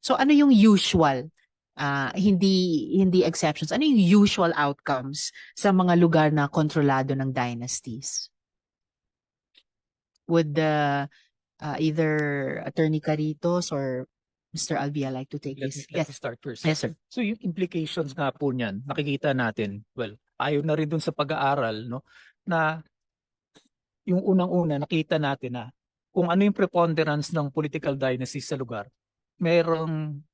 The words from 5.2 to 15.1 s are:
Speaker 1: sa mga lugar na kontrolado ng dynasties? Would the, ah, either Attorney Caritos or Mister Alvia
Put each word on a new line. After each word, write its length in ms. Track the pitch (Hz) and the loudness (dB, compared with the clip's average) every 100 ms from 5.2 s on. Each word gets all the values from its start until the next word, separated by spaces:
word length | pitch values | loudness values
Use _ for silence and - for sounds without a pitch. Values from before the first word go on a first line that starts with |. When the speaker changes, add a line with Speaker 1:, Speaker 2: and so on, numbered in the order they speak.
| - - - | -10 -12 -20
Speaker 1:
sa 160 | - 202 | -2 2
mga 240 | 185 180 | 4 4
lugar 340 | 175 170 160 156 | 6 6 6 4
na 160 | 151 143 | 2 0
kontrolado 640 | 165 151 156 143 135 135 | 0 0 2 2 2 -2
ng 160 | 135 135 | -2 -2
dynasties? 960 | 131 123 120 123 - - 113 - - - _ _ _ _ _ _ _ _ _ _ _ _ _ _ _ _ _ _ _ - | -4 -4 -6 -8 -8 -8 -12 -8 -10 -10 _ _ _ _ _ _ _ _ _ _ _ _ _ _ _ _ _ _ _ 0
Would 320 | 170 156 147 | 0 2 0
the, 480 | 156 151 143 143 139 _ _ _ _ _ | 0 0 0 -2 -6 _ _ _ _ _
ah, 160 | 151 139 | -10 -4
either 320 | 160 156 156 151 147 143 135 143 156 | -2 0 0 0 -2 -4 -6 -8 -8
Attorney 320 | - 156 156 | -2 0 0
Caritos 720 | 147 156 156 151 170 175 175 | -2 -2 -4 -4 -2 -2 -2
or 400 | 147 135 127 127 _ _ _ _ | -4 -4 -6 -10 _ _ _ _
Mister 240 | 160 - | -10 -6
Alvia 400 | 147 143 147 135 | -4 -4 -4 -6